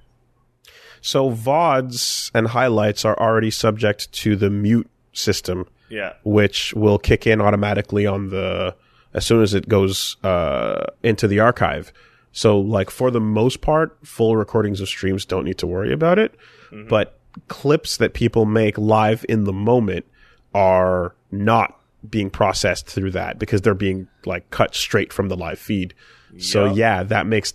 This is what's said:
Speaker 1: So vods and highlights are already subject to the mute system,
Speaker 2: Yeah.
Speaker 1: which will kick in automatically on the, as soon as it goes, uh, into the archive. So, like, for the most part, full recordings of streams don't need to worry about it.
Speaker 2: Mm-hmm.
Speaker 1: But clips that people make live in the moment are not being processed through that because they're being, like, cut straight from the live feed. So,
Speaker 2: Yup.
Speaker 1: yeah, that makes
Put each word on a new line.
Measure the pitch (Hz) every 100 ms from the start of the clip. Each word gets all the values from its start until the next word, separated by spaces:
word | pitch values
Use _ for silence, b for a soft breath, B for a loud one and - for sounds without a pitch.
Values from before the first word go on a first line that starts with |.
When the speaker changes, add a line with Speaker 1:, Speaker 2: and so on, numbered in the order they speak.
| _ _ _ _ _ _ _ B B B
Speaker 1:
So | - 143 135
vods | 113 120 156 165 131 131 120 - - -
and | 120 110
highlights | 120 127 107 107 101
are | 110 -
already | 113 113 110
subject | - 113 107 104 104 -
to | - 107 98
the | 101
mute | 101 104 117 - _ _
system, | - 107 - - 90 85 _ -
Speaker 2:
Yeah. | 110 95 -
Speaker 1:
which | 104 104 101 - -
will | 107 107 101
kick | - 110 117
in | 107
automatically | 104 104 104 101 - 104 101
on | 98 98
the, | 95 92 90 92 - b b b
as | - -
soon | 113
as | 101
it | 98 -
goes, | 101 98 95 - -
uh, | 98 90 78 65 55 50 50 -
into | 117 104 104
the | 101
archive. | 113 - 85 73 - _ b b b
So, | - 113 101
like, | 98 101 92
for | - 127
the | 120
most | 107 107 123 -
part, | - 156 160 _
full | - - 113 110
recordings | 101 110 104 98
of | 95
streams | - 95 95
don't | - 92
need | 71 95
to | 87
worry | 92 117
about | 151 165 190
it. | 220 _ B B B
Speaker 2:
Mm-hmm. | 107 110
Speaker 1:
But | 110 95 - _ - -
clips | - 139 156 - -
that | 113
people | - 117 117
make | 107 110 107 107
live | 107 110 107 110 -
in | 110
the | 98
moment | 98 104 123 104 87 - b b b b
are | 101 95 92 92 90 87 - _
not | 98 104 113 95 _ _ _ 107
being | 110 98
processed | - 101 - 98 87 -
through | 98 95
that | 92 87 -
because | 107 104
they're | 110
being, | 95 98 95 92 _
like, | 92 90 -
cut | - 110
straight | - - 107 -
from | - 98
the | 90
live | 82 -
feed. | - 101 92 - b b b 92
So, | 90 104 101
Speaker 2:
Yup. | 101
Speaker 1:
yeah, | 113 92
that | 98 107 90
makes | 107 -